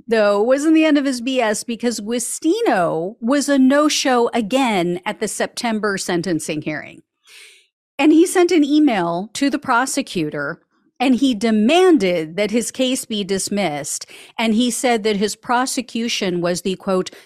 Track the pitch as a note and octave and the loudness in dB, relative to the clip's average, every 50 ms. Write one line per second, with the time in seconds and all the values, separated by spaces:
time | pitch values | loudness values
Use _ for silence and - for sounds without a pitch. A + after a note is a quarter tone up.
0 | - - A3+ A3 G#3 G#3 G#3 G3+ G#3+ B3 C4 C#4+ C#4+ D#4+ D#4+ D#4+ D#4 D#4 D4 D4 | -4 -2 0 2 4 2 2 2 2 2 2 2 4 4 4 4 4 4 4 2
1 | C4 C#4 C4 B3 A3+ C4+ C4 B3+ A#3 G#3+ G#3+ G#3 - - A#3 A3 - B3 A3 A3+ | 2 0 -2 -4 -4 -2 -2 0 0 0 -2 -2 -4 -8 -8 -4 -4 -4 -4 -4
2 | G3+ G#3 A#3+ B3 A#3+ - - - - D#4+ F#4 A4+ A#4 F#4+ A#3+ F#3+ F3 D#3 D#3 D#3+ | -6 -4 -4 -4 -4 -6 -8 -4 -2 0 0 2 2 0 2 2 2 0 -2 -4
3 | E3 F#3+ A#3 - A#3+ A3+ C#4+ D4 C4 C#4+ C#4 C4+ C4 B3+ C#4 C#4+ D4+ D4 D4 - | -6 -6 -8 -6 -2 0 0 0 2 2 2 4 4 4 4 4 2 2 0 0
4 | - C#4+ B3+ A#3+ A#3+ - - A#3 A3+ F#3 B3 C4+ C4+ A#3 G#3+ F#3 E3+ F3 F3 F3 | 0 0 2 2 0 0 0 -2 -2 -2 0 0 0 0 0 0 0 -2 -4 -4
5 | - G#3+ G#3 - A3 G3 - - G#3+ F#3+ - - - A#3 A3 G#3+ G3 G#3+ G3 F3+ | -6 -8 -6 -6 -6 -6 -4 -6 -6 -6 -6 -6 -6 -4 -4 -2 -2 -4 -4 -4
6 | - - F#3 E3+ D#3+ F#3+ E3+ D3+ - - D#3+ D3+ C3+ D#3 D3+ C3+ - - - - | -4 -4 -4 -2 -2 -2 -4 -4 -4 -6 -8 -6 -6 -8 -8 -10 -12 -14 -20 -20
7 | _ _ _ _ _ _ - - - - - _ _ _ _ _ _ _ _ - | _ _ _ _ _ _ -20 -20 -20 -20 -20 _ _ _ _ _ _ _ _ 0
8 | C#4 D4+ D#4 D#4 F4+ F4+ - F#4+ F4 E4+ F#4 D#4+ C#4+ C4 D4 D4+ D4+ C#4+ A3+ F#3+ | 2 4 6 6 4 4 4 2 2 4 4 2 2 4 4 4 4 4 2 0
9 | E3+ E3+ E3+ F3 G3 A3+ - - C#4 C#4 B3+ C#4+ - - B3 A#3 C4 C4 - C#4 | -2 -2 -2 -4 -6 -8 -6 -2 -2 -2 -2 -2 -2 0 0 0 0 0 -2 -6
10 | - - - F3+ D#3 D3+ D3+ D3 C#3+ C#3+ E3 - _ _ _ _ _ _ _ _ | -6 -4 -4 -4 -4 -4 -4 -6 -8 -8 -10 -12 _ _ _ _ _ _ _ _
11 | B3+ C4 B3+ G#3 C#4 C4+ B3 G3 A3+ A3+ A3 G#3+ G#3 A#3+ D#4+ F4+ F#4 F#4 E4 B3 | 0 2 2 2 2 0 0 0 0 0 2 2 4 4 4 6 6 6 6 6
12 | F#3+ F#3 F3 E3 D#3+ D#3 E3+ F#3+ G#3 G3+ G#3 A#3+ A3 - - - C4 B3+ C4 B3+ | 4 2 0 0 -2 -4 -4 -4 -2 0 0 -2 -2 -2 -4 -2 -2 -2 -2 -4
13 | - - A3+ G#3 G3+ F3 G3 F#3+ - - G#3 G3+ G3 D#3+ D3 C#3+ C#3 - - - | -6 -6 -6 -6 -4 -4 -4 -4 -4 -4 -4 -2 -2 -2 -4 -6 -8 -8 -10 -10
14 | - - - - - - _ - A#3 A3+ G#3+ A3 B3 B3 A3+ - - B3 A#3 A3+ | -12 -14 -20 -20 -20 -16 _ -4 -2 0 2 2 0 0 -2 -2 0 0 0 0
15 | G3+ A3 G#3 F#3+ G#3+ G3+ - - - - B3 A#3+ B3+ B3+ - C4+ A#3 - - A#3 | 0 -2 -2 0 -2 -4 -4 -8 -4 -2 -2 0 0 -2 -4 -6 -8 -6 -6 -6
16 | A3+ A#3+ - - G#3+ F#3 F3+ F3 E3+ F3 F3+ F3 - G3 F#3 - - G3+ F#3+ F#3 | -4 -4 -4 -4 -2 -2 -2 -2 -2 -2 -2 -2 -4 -6 -6 -4 -4 -2 -2 -2
17 | F#3 - - - - | -2 -4 -10 -16 -20